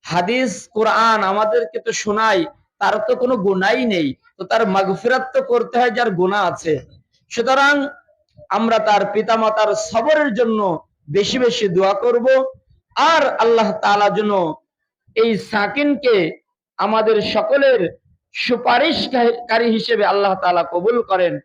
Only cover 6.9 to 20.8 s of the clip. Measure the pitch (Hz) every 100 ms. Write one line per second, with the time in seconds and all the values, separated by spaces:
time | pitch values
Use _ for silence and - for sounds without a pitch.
6.9 | - _ _ _ - 233 269 277 285 285
7.9 | - _ _ _ - - 196 226 226 214
8.9 | 208 196 214 208 226 214 214 214 202 -
9.9 | 226 302 311 294 214 233 220 196 160 _
10.9 | _ - 185 202 262 247 240 202 175 190
11.9 | 208 247 240 247 262 - - _ _ _
12.9 | - 294 330 262 - 226 226 208 - 202
13.9 | 208 208 185 214 202 165 156 _ _ _
14.9 | _ _ - 233 202 - 214 202 277 294
15.9 | 285 269 208 226 - _ _ _ - 202
16.9 | 220 214 214 - 220 214 277 277 240 165
17.9 | - _ _ _ - - 247 247 240 311
18.9 | 277 - 254 233 233 - 226 233 220 -
19.9 | 226 196 196 196 190 185 175 170 175